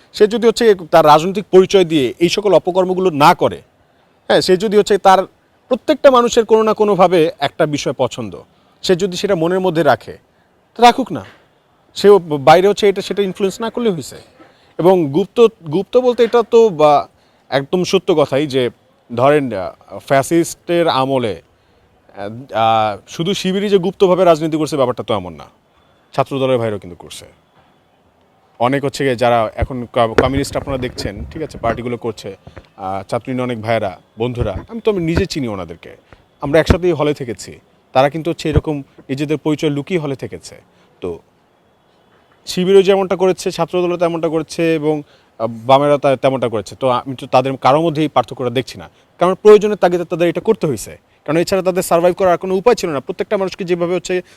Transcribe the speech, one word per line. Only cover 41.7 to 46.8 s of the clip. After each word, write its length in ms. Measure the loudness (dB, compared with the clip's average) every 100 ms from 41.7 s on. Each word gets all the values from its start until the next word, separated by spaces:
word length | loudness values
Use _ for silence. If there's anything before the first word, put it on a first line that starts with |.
| _ _ _ _ _ _ _ -10
শিবিরও 360 | -4 4 4
যেমনটা 340 | 4 2 0 0
করেছে, 340 | 0 -2 -4
ছাত্রদলও 460 | -6 -4 -2 -2 -2
তেমনটা 320 | -2 -2 -4
করেছে 460 | -4 -6 -4 -2
এবং, 280 | 0 -2 -4
আহ, 460 | -8 _ _ -8 -6
বামেরা 480 | -4 2 4 4 2
তা-, 180 | 2 0
তেমনটা 320 | 0 0 -4
করেছে। 280 | -4 -8
তো 100 | -4